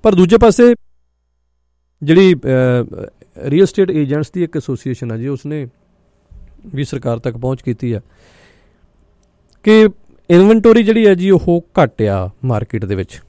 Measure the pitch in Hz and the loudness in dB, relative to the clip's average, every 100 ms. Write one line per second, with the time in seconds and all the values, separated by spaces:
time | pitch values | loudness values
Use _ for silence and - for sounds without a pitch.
0 | 220 185 180 226 233 - 240 233 _ _ | 0 2 2 4 4 4 2 2 _ _
1 | _ _ _ _ _ _ _ _ _ _ | _ _ _ _ _ _ _ _ _ _
2 | 147 170 190 156 131 131 127 123 113 - | 0 4 4 2 -2 -2 0 -2 -4 -12
3 | 101 _ _ - 139 151 190 - 185 156 | -18 _ _ -14 -4 0 0 0 -2 -2
4 | 139 147 151 180 165 160 - 127 131 123 | -4 -6 -6 -6 -6 -8 -8 -10 -8 -10
5 | 120 113 127 135 147 151 123 _ _ _ | -10 -10 -10 -10 -10 -12 -12 _ _ _
6 | _ _ _ - - _ - 131 143 135 | _ _ _ -20 -20 _ -14 -10 -10 -8
7 | 120 117 127 117 127 131 - 113 123 107 | -8 -8 -8 -8 -8 -8 -8 -8 -8 -8
8 | _ _ _ _ _ _ _ _ _ _ | _ _ _ _ _ _ _ _ _ _
9 | _ _ _ _ _ _ - 220 214 - | _ _ _ _ _ _ 2 4 4 0
10 | _ _ _ 175 196 226 226 226 214 226 | _ _ _ 4 4 4 4 2 2 2
11 | 214 185 185 185 - 170 - - 139 - | 2 2 2 0 0 -4 -2 -2 -2 -2
12 | 107 98 92 _ 127 110 - 110 98 98 | -4 -2 -6 _ -6 -4 -6 -8 -6 -6
13 | 92 - | -8 -14